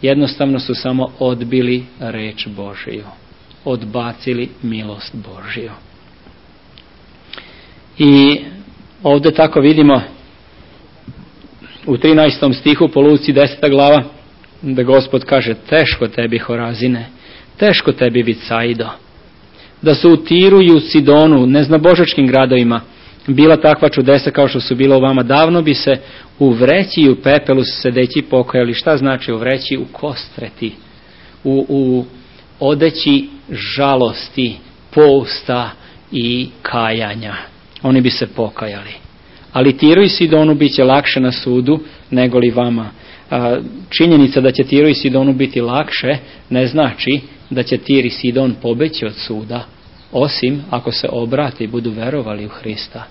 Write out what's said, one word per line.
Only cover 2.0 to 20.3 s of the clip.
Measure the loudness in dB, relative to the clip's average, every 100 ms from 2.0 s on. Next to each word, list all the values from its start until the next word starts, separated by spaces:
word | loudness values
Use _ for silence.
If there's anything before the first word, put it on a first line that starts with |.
reč | -12 -12 -12 -12 -14
Božiju. | -14 -16 -14 -14 -14 -16 -20 -20 -20 -20 -14
Odbacili | -8 -8 -8 -10 -10 -10 -8 -8 -8 -10
milost | -10 -8 -10 -14 -16
Božju. | -18 -18 -20 -14 -14 -14 -18 -20 -20 -20 -20 -20 -20 -20 _ _ -20 -20 _ -20 _ _ -20 -20 -20 -20 -20 _ 0
I | 4 6 6 2 -6 -18 -20 -20 -20 -6
ovde | 0 2 2
tako | 2 2 4
vidimo | 4 6 4 4 0 -18 -20 -20 _ -20 -20 -20 -20 _ -20 -20 -20 -20 -20 -20 -20 -16 -4
u | 0
trinaestom | 2 4 4 2 -2
stihu | 0 0 2 2
po | 4
Luci, | 4 4 2
deseta | 2 2 0 0
glava, | 4 4 4 2 -14 -20 _ -20 -14
da | -6 -4
Gospod | 4 2 4 -4
kaže: | 0 0 0
„Teško | -6 0 0 0 -2 -6
tebi, | -4 -4 -4
Horazine, | -4 -6 -6 -4 -4 -4 -8 -18 -20 -20 -20 0
teško | 2 2 0
tebi, | 0 0 0
Vicaido, | -2 -4 -4 -4 -2 -4 -8 -10 -20 -20 -20 _ _ _ -20 _
da | 0
su | 4 4
u | 4
Tiru | 4